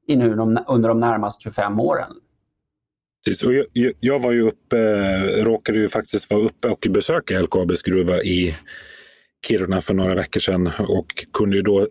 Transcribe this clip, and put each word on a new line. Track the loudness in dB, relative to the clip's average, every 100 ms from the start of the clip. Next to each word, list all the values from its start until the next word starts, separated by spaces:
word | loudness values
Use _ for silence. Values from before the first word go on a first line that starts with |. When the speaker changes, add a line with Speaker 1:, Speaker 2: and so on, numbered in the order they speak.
| 0
Speaker 1:
i | 2
nu | 2 2
de, | 2 0 2
under | 2 2
de | 2
närmaste | 2 0 -4 -6
tjugofem | -10 -4 -2 0
åren. | 0 -2 -6 -14 _ _ _ _ _ _ _ _ _ _ -4
Speaker 2:
Precis, | -2
och | 2
jag, | 2 0
jag, | 0 0 0
jag | 0 0
var | 2
ju | 2
uppe, | 2 0 -2 0 2 2 0 0 0 0
råkade | 2 0 0 0
ju | 0
faktiskt | -2 -4 -6 0
vara | 0
uppe | 0 -2 -4
och | -2 0
besöka | 0 0 -4 -2 -2
L | 0
K | 0
A | 0
B:s | -2
gruva | 0 0 2 0
i | 0 0 -2 -4 -14 -20 -20 -20 -20 _ _ _ -2
Kiruna | -2 0 -2
för | 0
några | 0 0 0
veckor | -2 -4
sedan | -2 0 0 -2
och | -2 -2 -4 -12 -8
kunde | -2 0 0
ju |
då | 2 2 2